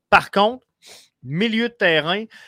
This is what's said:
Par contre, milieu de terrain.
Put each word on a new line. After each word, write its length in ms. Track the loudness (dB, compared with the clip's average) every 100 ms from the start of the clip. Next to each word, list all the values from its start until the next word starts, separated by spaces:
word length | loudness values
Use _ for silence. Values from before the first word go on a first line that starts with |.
| _
Par 180 | 2 2
contre, 360 | 0 0 -2 _ _ -20 -20 _ _ -10
milieu 440 | -4 -2 -2 -4
de 40 |
terrain. 520 | -2 0 2 0 -4 -6 -16